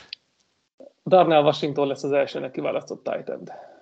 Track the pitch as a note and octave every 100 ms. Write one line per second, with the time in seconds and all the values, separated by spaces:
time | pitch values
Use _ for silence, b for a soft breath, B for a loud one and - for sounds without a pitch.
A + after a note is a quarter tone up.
0 | B - _ _ _ _ _ _ - _
1 | - F#3 E3 D#3 D3 C#3+ D3+ C#3 C#3 C3
2 | C#3+ C#3 C3+ D3 C#3 D#3 D3 C#3+ - -
3 | - - - - - B B B